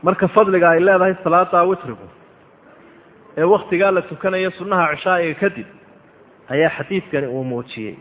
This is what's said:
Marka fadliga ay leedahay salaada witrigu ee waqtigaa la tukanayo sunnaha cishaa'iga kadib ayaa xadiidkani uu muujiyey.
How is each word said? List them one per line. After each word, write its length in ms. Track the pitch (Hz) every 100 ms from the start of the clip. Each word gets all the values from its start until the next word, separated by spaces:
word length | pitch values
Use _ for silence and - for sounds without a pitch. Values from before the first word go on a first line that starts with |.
Marka 240 | 165 196 190
fadliga 420 | - 196 185 170
ay 100 | 165
leedahay 360 | 185 190 185 185
salaada 380 | 185 170 180 180
witrigu 420 | 175 185 127 104 98 - _ _ _ _ - - - - _ - - -
ee 60 |
waqtigaa 480 | 165 202 202 175 196
la 100 | 185
tukanayo 480 | - 151 190 185 185
sunnaha 340 | - 185 185 165
cishaa'iga 460 | 143 190 180 170 147
kadib 280 | 196 123 104 - - - _ _ - _ -
ayaa 200 | 135 160
xadiidkani 580 | - 143 196 - 147 139
uu 160 | 127
muujiyey. 520 | 127 123 123 - 107 85